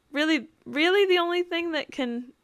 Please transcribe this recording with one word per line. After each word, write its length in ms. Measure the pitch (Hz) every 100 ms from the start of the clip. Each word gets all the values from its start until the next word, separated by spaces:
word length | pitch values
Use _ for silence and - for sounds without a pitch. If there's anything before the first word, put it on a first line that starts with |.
| _
really, 360 | 277 311 311 269 _ -
really 420 | 254 330 392 392
the 100 | 359
only 240 | 339 349
thing 300 | 349 339 339
that 200 | 302 -
can 420 | - 247 240 247 -